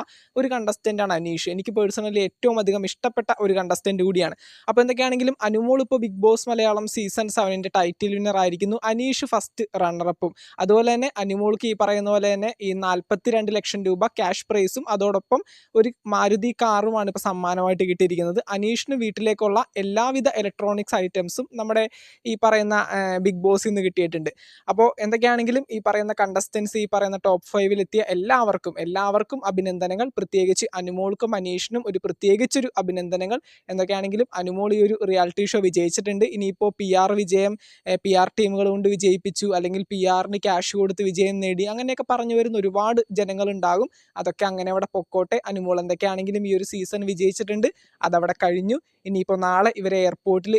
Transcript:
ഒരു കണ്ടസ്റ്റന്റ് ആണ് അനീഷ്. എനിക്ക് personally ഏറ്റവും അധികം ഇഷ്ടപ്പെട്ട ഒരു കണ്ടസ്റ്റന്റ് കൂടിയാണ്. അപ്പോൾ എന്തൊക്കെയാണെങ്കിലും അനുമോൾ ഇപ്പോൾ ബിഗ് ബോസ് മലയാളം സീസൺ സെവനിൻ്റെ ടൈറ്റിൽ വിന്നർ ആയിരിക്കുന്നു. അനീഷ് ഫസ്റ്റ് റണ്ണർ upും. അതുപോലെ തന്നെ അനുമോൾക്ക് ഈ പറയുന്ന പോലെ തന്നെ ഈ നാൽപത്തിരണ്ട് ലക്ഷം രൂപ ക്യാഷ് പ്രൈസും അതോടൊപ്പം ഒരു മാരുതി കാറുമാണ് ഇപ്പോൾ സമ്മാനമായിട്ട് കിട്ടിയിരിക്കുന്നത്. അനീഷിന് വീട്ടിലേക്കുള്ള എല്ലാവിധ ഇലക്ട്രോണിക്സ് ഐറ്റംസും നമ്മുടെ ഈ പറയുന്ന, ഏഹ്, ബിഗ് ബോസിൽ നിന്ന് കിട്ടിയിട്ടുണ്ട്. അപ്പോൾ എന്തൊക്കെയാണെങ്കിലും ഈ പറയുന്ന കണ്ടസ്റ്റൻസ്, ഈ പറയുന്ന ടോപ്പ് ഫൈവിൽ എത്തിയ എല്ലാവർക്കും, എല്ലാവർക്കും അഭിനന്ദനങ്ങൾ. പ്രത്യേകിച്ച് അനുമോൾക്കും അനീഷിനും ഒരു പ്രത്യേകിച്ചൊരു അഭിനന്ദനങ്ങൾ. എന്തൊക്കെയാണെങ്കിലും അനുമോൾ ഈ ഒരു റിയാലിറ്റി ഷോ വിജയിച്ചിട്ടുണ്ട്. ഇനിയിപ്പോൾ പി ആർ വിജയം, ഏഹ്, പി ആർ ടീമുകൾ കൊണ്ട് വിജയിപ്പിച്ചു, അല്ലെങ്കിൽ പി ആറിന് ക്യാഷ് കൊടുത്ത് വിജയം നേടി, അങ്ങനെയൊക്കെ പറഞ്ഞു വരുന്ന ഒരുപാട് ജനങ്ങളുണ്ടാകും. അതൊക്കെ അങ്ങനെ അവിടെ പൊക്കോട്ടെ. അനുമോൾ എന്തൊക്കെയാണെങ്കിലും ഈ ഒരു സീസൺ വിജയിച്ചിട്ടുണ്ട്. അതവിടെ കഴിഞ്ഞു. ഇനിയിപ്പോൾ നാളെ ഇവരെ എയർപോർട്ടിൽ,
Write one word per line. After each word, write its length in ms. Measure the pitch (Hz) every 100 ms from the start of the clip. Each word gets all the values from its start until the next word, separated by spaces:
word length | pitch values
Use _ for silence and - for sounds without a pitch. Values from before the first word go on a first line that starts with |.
| 214 - _ 254
ഒരു 100 | 269
കണ്ടസ്റ്റന്റ് 540 | 254 214 208 220 208
ആണ് 100 | 202
അനീഷ്. 360 | 165 170 165 -
എനിക്ക് 220 | 185 196
personally 480 | 214 202 220 214 208
ഏറ്റവും 360 | 190 - 247 226
അധികം 240 | 196 202
ഇഷ്ടപ്പെട്ട 460 | 185 - 240 240 233 226
ഒരു 120 | 202
കണ്ടസ്റ്റന്റ് 480 | 190 180 202 202 196
കൂടിയാണ്. 320 | 185 185 165 165 - - -
അപ്പോൾ 140 | 220
എന്തൊക്കെയാണെങ്കിലും 520 | 247 247 254 254 254 269
അനുമോൾ 380 | 214 214 233 262
ഇപ്പോൾ 180 | 254 262
ബിഗ് 200 | 220 190
ബോസ് 260 | 214 226 247
മലയാളം 380 | 226 220 208 214
സീസൺ 380 | - 196 - 214
സെവനിൻ്റെ 420 | 233 196 190 190
ടൈറ്റിൽ 400 | 196 175 175 202
വിന്നർ 220 | 202 208 196
ആയിരിക്കുന്നു. 420 | 185 175 196 226
അനീഷ് 440 | 220 226 262 254 262
ഫസ്റ്റ് 400 | 220 - - 214 190
റണ്ണർ 320 | 180 175 175
upും. 220 | 170 175 - - -
അതുപോലെ 300 | 190 214 233
തന്നെ 200 | 240 269 208
അനുമോൾക്ക് 500 | 196 196 208 214 233
ഈ 80 | 214
പറയുന്ന 340 | 202 208 202
പോലെ 200 | 208 202
തന്നെ 200 | 196 214 -
ഈ 100 | 196 190
നാൽപത്തിരണ്ട് 720 | 185 180 - 202 - 226 214
ലക്ഷം 300 | 208 - 202
രൂപ 240 | 190 185 226
ക്യാഷ് 340 | - 185 185 -
പ്രൈസും 400 | 208 185 262 294
അതോടൊപ്പം 540 | 208 208 196 - 262 - - _
ഒരു 180 | 220 233 - 214
മാരുതി 460 | 202 202 208 240 226
കാറുമാണ് 540 | 233 208 214 220 196
ഇപ്പോൾ 140 | 196 208
സമ്മാനമായിട്ട് 580 | 180 180 180 185 185 185
കിട്ടിയിരിക്കുന്നത്. 520 | 175 180 170 170 185 -
അനീഷിന് 500 | 196 214 233 - 269
വീട്ടിലേക്കുള്ള 600 | 220 208 220 208 214 208 254 -
എല്ലാവിധ 520 | 196 208 247 269 254 220
ഇലക്ട്രോണിക്സ് 600 | 202 - 202 208 202 208
ഐറ്റംസും 520 | 185 185 175 - 262
നമ്മുടെ 320 | 240 220 220 220 - - _ 233
ഈ 80 | 220
പറയുന്ന, 340 | 220 214 208 208 -
ഏഹ്, 280 | 196 190 185
ബിഗ് 200 | 190 180
ബോസിൽ 280 | 190 196 226
നിന്ന് 140 | 202
കിട്ടിയിട്ടുണ്ട്. 480 | 185 180 170 165 151 - - - -
അപ്പോൾ 200 | 202 233 -
എന്തൊക്കെയാണെങ്കിലും 400 | 214 226 240 240 233 254 285
ഈ 120 | 220
പറയുന്ന 320 | 208 208 208
കണ്ടസ്റ്റൻസ്, 600 | 214 196 190 190 214 208 220
ഈ 100 | 208
പറയുന്ന 300 | 202 196 190
ടോപ്പ് 280 | 196 180 -
ഫൈവിൽ 320 | 208 196 202
എത്തിയ 220 | 190 214 214
എല്ലാവർക്കും, 640 | 185 208 254 220 185 180 160
എല്ലാവർക്കും 600 | 170 190 202 208 214 262
അഭിനന്ദനങ്ങൾ. 600 | 196 190 190 180 180 190 262
പ്രത്യേകിച്ച് 560 | - 185 196 185 185 -
അനുമോൾക്കും 580 | 185 180 180 190 208 226
അനീഷിനും 480 | 208 185 180 - 233 226
ഒരു 120 | 185
പ്രത്യേകിച്ചൊരു 720 | 190 170 202 196 247 277 247 -
അഭിനന്ദനങ്ങൾ. 600 | 185 185 175 180 185 254 _ _ -
എന്തൊക്കെയാണെങ്കിലും 580 | 185 185 196 196 214 247
അനുമോൾ 380 | 180 180 185 208
ഈ 60 | 214
ഒരു 120 | 202 214
റിയാലിറ്റി 420 | 202 185 175 185 202
ഷോ 120 | 214
വിജയിച്ചിട്ടുണ്ട്. 640 | 190 170 170 196 202 196 214
ഇനിയിപ്പോൾ 440 | 208 196 185 208
പി 160 | - 196
ആർ 180 | 185 190
വിജയം, 420 | 208 190 190 196 214 - - -
ഏഹ്, 120 | 185
പി 140 | 196
ആർ 160 | 185 185
ടീമുകൾ 340 | - 202 196 196
കൊണ്ട് 200 | 202 202
വിജയിപ്പിച്ചു, 600 | 196 190 185 196 - 202
അല്ലെങ്കിൽ 320 | 180 180 190
പി 160 | 196 196 185
ആറിന് 340 | 185 196 202
ക്യാഷ് 340 | 202 180 - 202
കൊടുത്ത് 280 | 196 180
വിജയം 340 | 196 180 196 196
നേടി, 260 | 190 180 202
അങ്ങനെയൊക്കെ 400 | 226 254 262 262
പറഞ്ഞു 280 | 247 233 233
വരുന്ന 220 | 233 220
ഒരുപാട് 440 | 196 196 214 233 226
ജനങ്ങളുണ്ടാകും. 760 | 196 196 190 202 196 180 180 262 _ _ -
അതൊക്കെ 300 | 180 - 196
അങ്ങനെ 240 | 185 185
അവിടെ 200 | 190 196
പൊക്കോട്ടെ. 460 | 190 165 185 185 233
അനുമോൾ 340 | - 196 180 180
എന്തൊക്കെയാണെങ്കിലും 600 | 175 175 196 190 196 208 202
ഈ 60 |
ഒരു 120 | 190 202
സീസൺ 340 | 202 185 208 196
വിജയിച്ചിട്ടുണ്ട്. 640 | 175 190 - 208 208 247 - _ -
അതവിടെ 360 | 170 175 175 -
കഴിഞ്ഞു. 400 | 180 180 190 277 _ _
ഇനിയിപ്പോൾ 340 | 190 190 190 190
നാളെ 300 | 185 185 214 202
ഇവരെ 240 | 190 190
എയർപോർട്ടിൽ, 540 | 180 170 196 185 190